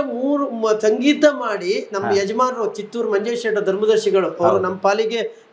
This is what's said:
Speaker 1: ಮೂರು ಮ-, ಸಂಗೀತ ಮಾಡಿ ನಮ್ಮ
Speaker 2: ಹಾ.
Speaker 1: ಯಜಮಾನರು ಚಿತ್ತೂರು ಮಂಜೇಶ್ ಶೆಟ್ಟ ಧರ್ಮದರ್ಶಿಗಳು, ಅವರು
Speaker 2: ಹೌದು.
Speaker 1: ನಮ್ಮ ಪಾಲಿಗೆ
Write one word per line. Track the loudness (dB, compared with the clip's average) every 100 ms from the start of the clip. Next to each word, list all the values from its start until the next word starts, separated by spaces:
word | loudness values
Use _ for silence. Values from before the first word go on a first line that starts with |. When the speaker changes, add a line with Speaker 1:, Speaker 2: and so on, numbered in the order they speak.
Speaker 1:
ಮೂರು | 0 -2 -2 0 -2
ಮ-, | -2 0 2
ಸಂಗೀತ | 2 2 2 4 4
ಮಾಡಿ | 2 -2 -4 -2 -4 -4
ನಮ್ಮ | -4 0
Speaker 2:
ಹಾ. |
Speaker 1:
ಯಜಮಾನರು | 0 0 0 0 0 -4
ಚಿತ್ತೂರು | -6 -8 -6 -2
ಮಂಜೇಶ್ | -2 -2 -4
ಶೆಟ್ಟ | -2 -2
ಧರ್ಮದರ್ಶಿಗಳು, | 0 0 2 2 4 2 2
ಅವರು | 0
Speaker 2:
ಹೌದು. | 2 2
Speaker 1:
ನಮ್ಮ | 0 0
ಪಾಲಿಗೆ | 0 0 0 -2 -4 -8 -20